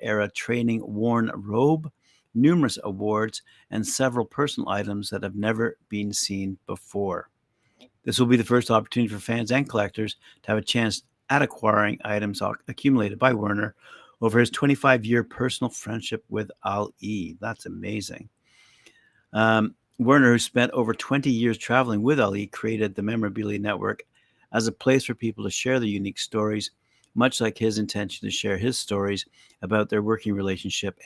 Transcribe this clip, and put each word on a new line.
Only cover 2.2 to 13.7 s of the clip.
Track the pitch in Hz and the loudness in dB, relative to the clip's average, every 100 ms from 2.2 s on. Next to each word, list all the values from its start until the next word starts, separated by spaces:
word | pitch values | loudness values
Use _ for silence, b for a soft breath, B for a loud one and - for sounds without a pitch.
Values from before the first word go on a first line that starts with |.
| _ | _
numerous | 113 143 175 131 - 104 | 2 4 4 2 -2 -6
awards, | 98 104 107 110 - - b b | -4 -2 0 0 -4 -16 b b
and | 110 107 | -6 -4
several | - 131 123 113 | 0 0 0 -4
personal | - 143 - - | -2 -2 -2 -4
items | 98 101 101 101 | -4 -4 -6 -6
that | 98 | -6
have | 101 101 | -6 -2
never | 107 110 113 - _ | -2 0 -2 -4 _
been | 104 104 | -6 -4
seen | 101 - 98 98 92 - | -4 -4 -4 -4 -6 -8
before. | 98 - 101 98 85 - _ _ _ b b b _ | -10 -8 -4 -2 -4 -8 _ _ _ b b b _
This | - 113 | -2 2
will | 120 | 6
be | 123 | 4
the | 110 | 6
first | 123 - | 2 4
opportunity | 110 - 123 113 | 2 2 -2 -2
for | 101 | -4
fans | - 117 110 | -4 -4 0
and | 127 139 | -2 0
collectors | 110 101 - 107 - b b | 0 -2 -2 -6 -8 b b
to | - | -2
have | 107 | -2
a | |
chance | - 120 113 - - _ - | 0 0 0 -2 -8 _ 0
at | 143 | 2
acquiring | 135 - 110 107 104 - 107 | 2 0 2 2 2 -2 -4
items | 104 104 95 | -4 -4 -4
ac-, | 101 - - | -4 -6 -12
accumulated | - 143 131 101 104 | -4 2 2 2 2
by | 131 | 2
Werner | 113 104 104 110 | 2 0 -2 -4